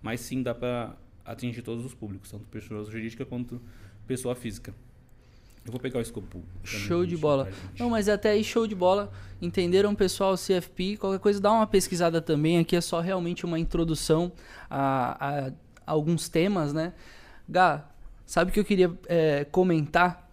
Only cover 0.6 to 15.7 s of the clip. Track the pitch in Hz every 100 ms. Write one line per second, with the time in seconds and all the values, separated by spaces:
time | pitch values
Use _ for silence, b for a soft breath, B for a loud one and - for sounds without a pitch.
0.6 | 123 123 113 - - - - 117 123 120
1.6 | 117 117 127 - 107 95 - 104 - 110
2.6 | - 107 107 110 113 113 135 123 123 120
3.6 | B B B B - 127 123 123 113 95
4.6 | - - - - - - b b b b
5.6 | - 123 131 123 113 113 90 92 - -
6.6 | - 104 101 170 180 170 151 139 135 -
7.6 | - - 240 226 202 202 214 214 214 233
8.6 | 226 202 180 202 202 B B B 175 175
9.6 | 175 185 202 202 190 - 196 190 - 185
10.6 | 175 - 185 208 196 190 208 202 202 220
11.6 | 214 196 - 175 170 165 160 151 156 170
12.6 | 165 175 170 170 170 190 170 175 175 165
13.6 | 165 170 165 156 - 160 175 B B B
14.6 | B 139 135 135 120 - 139 143 135 -
15.6 | -